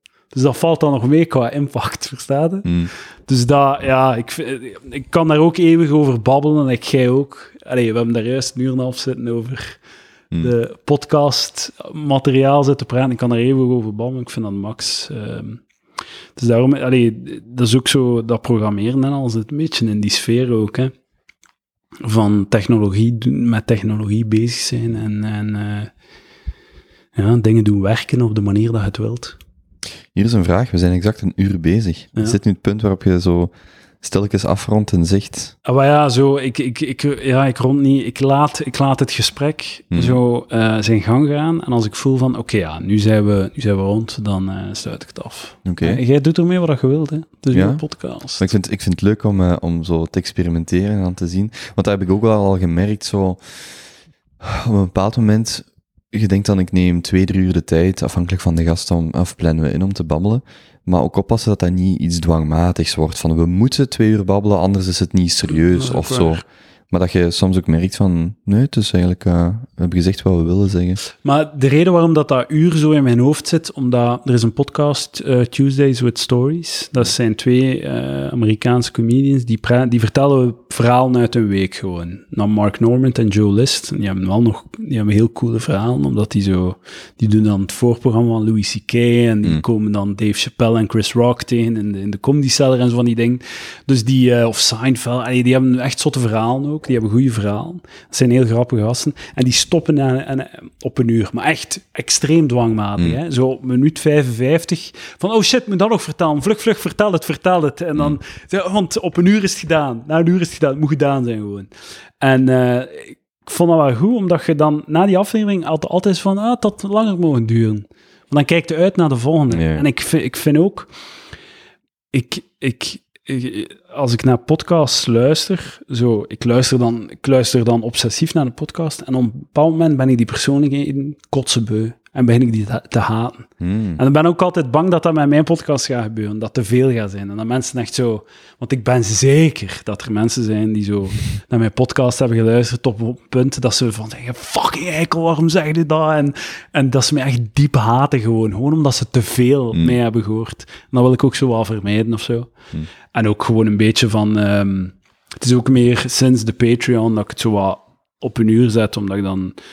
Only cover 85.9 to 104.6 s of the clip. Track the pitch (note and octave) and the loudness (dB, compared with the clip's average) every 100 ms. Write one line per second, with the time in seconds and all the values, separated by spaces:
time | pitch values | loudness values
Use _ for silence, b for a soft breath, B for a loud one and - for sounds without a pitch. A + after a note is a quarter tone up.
85.9 | C3 C#3 A2+ G#2+ G#2 G2 F#2 F2+ - B | 0 0 -2 0 0 0 0 -2 -4 B
86.9 | B B - A2 G#2+ G#2+ G2 F#2+ - A#2+ | B B -4 2 4 4 0 -2 0 0
87.9 | A#2 B2+ A2+ A#2+ A2+ G#2+ A2 G2+ G#2 - | 2 0 2 2 2 0 0 -2 -6 -4
88.9 | A#2+ A#2+ A#2+ A#2 G#2+ F#2+ D#2 G2+ A2 G#2+ | 0 2 4 2 2 0 0 0 0 0
89.9 | G#2 G2+ G2 G#2+ G2+ - - A#2 A2+ G#2 | -2 -4 -2 -2 -2 -6 0 2 2 0
90.9 | A2 G2 A#2+ A#2+ A#2+ - A#2+ A#2 A2 G#2 | 0 0 2 2 0 -2 0 0 -2 -4
91.9 | G2 G2+ G2+ C#3 D3 C3+ - C3+ B2+ B2 | -4 -6 -4 -2 0 0 2 2 2 2
92.9 | A#2+ A#2+ A2+ A#2 B2 B B B B - | 2 0 0 0 -2 B B B B 0
93.9 | C3 A2+ C3 B2 A#2+ A#2 G#2+ - A2+ C3 | 0 2 4 4 4 2 0 -2 0 0
94.9 | B2 A#2+ B2 A#2+ B2+ B2 C3 C3 B2+ B2+ | 0 -2 -4 -2 0 4 4 4 2 -2
95.9 | - D3+ C3+ A#2 A2+ A2+ C3 C#3+ D3+ - | -2 -2 -2 0 0 0 -2 -4 -6 -2
96.9 | A#2+ G#2+ A#2 C3+ A2 G2+ G#2+ D#3 F3+ - | 0 2 2 2 0 -2 -4 -8 -12 -18
97.9 | - - - B2+ B2+ A#2 A2+ A#2+ A2+ G#2+ | -20 -12 0 2 4 4 2 0 0 0
98.9 | B2 D3+ - B - B2+ - - - - | -2 -6 -8 B -2 0 0 0 0 0
99.9 | D3 C3+ B2+ - C3 - - - _ - | 0 0 -2 -4 -8 -8 -16 -20 _ -6
100.9 | - A#2 A2+ G2 A2+ B2+ D#3 - - - | -2 0 0 0 -2 -2 -4 -6 -12 -10
101.9 | - - - C#3+ E3 D3 A#2+ A2+ A2 G#2 | -12 -4 -2 2 2 4 2 2 0 -2
102.9 | G2+ E2+ - E3+ B2+ C3 B2 B2+ B2+ D3 | -2 -2 -2 -2 0 0 -2 -2 2 2
103.9 | - D#3 D3 B2+ A2+ B2+ D#3+ | 2 2 2 0 -2 0 0